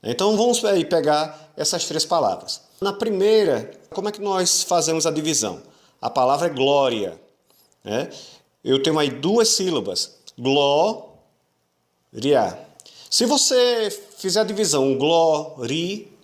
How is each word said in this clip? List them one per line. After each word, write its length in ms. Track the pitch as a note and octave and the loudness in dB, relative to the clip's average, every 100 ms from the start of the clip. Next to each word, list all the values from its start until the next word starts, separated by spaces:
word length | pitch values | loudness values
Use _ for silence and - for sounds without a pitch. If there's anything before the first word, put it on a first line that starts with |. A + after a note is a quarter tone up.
Então, 320 | - A#2+ G3 | -6 0 0
vamos 280 | G#3+ A#3+ A#3 | 2 2 2
aí 180 | G#3+ G3 | 2 0
pegar 680 | D#3+ F3 D#3 D3 D#3 - - | 2 0 2 0 -2 -10 -20
essas 300 | - D3+ F3 | -6 -4 -4
três 200 | - D#3 | -4 -4
palavras. 560 | D3+ E3+ A#2+ F2+ - - _ _ | -2 0 0 -2 -8 -14 _ _
Na 120 | G3 | -6
primeira, 800 | G3 A3+ G3 G3+ A3 G3 B2 A2 - _ | -4 -4 0 4 4 4 0 -4 -16 _
como 180 | - G3+ | -8 -6
é 20 | |
que 100 | G#3 | -6
nós 420 | G3+ F#3+ F3+ - | -4 0 0 0
fazemos 420 | - F3 D#3 D#3+ | 0 0 2 0
a 60 | D#3+ | 0
divisão? 500 | D3+ D3+ D3+ A2 F2 - _ _ _ | -2 -2 -2 -2 -6 -16 _ _ _
A 80 | A2+ | -4
palavra 380 | C3+ B2+ C#3+ E3+ | 0 2 2 0
é 20 | |
glória, 720 | D3+ C3+ C#3+ C3+ A2+ G2 E2+ _ _ _ _ _ _ | 0 2 4 2 0 -4 -8 _ _ _ _ _ _
né? 260 | G#2 A2 D3+ - - - _ _ | -6 -4 -4 -10 -20 -20 _ _
Eu 180 | - C3+ | -2 0
tenho 160 | C#3 D#3 | 2 2
aí 120 | D3 | 0
duas 400 | A#2+ D3 A3 A3 | -2 0 2 2
sílabas, 680 | - F#3 D#3 G2 F2+ - - - - | 2 0 -2 -4 -6 -6 -10 -20 -6
glória. 720 | B2 C#3 C#3+ C#3+ F#3 A3 - - _ _ _ _ _ _ _ _ _ A#2 B2+ C#3+ G2+ - - _ - - - | 0 2 4 4 2 -2 -12 -20 _ _ _ _ _ _ _ _ _ -6 2 2 2 -4 -18 _ -20 -20 -4
Se 160 | - | 0
você 640 | A#3+ C#4 - B3+ B3 A#3+ G#3+ G3+ - - | 2 2 2 2 2 2 -2 -6 -16 -8
fizer 240 | F#3+ F#3+ | -2 0
a 20 | |
divisão 520 | A3 G#3 G#3 D3 C3+ B2+ | 0 0 0 2 2 2
gloria 1120 | D3 E3 E3 D3+ D3+ - B2+ D3+ F3 G#3 G#3 _ | 2 4 4 2 -2 -8 -6 -4 -4 -8 -12 _